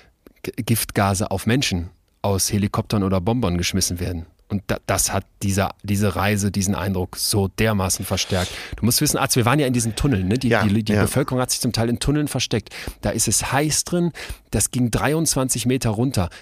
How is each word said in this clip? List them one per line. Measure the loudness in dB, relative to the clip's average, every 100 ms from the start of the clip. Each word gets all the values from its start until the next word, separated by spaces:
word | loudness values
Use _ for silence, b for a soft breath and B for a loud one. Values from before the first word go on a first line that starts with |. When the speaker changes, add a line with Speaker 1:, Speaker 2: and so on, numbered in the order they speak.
| B _ -20 _
Speaker 1:
G-, | -10 -6
Giftgase | 0 0 0 0 2 2 0
auf | -2 0
Menschen | 0 0 -2 -6 -12 _ _
aus | -2 0 0
Helikoptern | 0 0 -2 -2 0
oder | 2 2
Bombern | 0 0 2 0
geschmissen | 0 0 0 -2
werden. | -4 -6 -10 _ -6
Und | -6 -4
da, | -4 -2
das | -2 0
hat | -2 -6 -6
dieser, | -2 0 0 -2
diese | -2 0 0 0
Reise, | 0 2 0
diesen | 0 0
Eindruck | 0 -2 -2 -4 -4
so | -2 0 0
dermaßen | 2 2 2 0 -2
verstärkt. | -2 -4 -2 -2 -2 B B B
Du |
musst | 0 2
wissen, | 2 2
Arzt, | 2 2
wir | 2
waren | 2
ja | 2
in |
diesen | 0 -2 0
Tunneln, | 2 2 2
ne? | 2
Die, | 2
Speaker 2:
Ja, | 4
Speaker 1:
die, | 4 2
die | 2
Speaker 2:
ja. | 2
Speaker 1:
Bevölkerung | 2 0 0 0
hat | -2
sich | -2
zum | -2
Teil | 0 0
in | 0
Tunneln | 0 0 0
versteckt. | -2 -2 -2 -4 B B B
Da | -2
ist | 0 0
es | 0 0
heiß | 0 0 -2
drin, | -2 0 0 -2 B B B
das | -2 0
ging | 0 0
dreiundzwanzig | 2 0 0 0 0 0 0
Meter | 0 0 0
runter. | 0 0 0 -2 B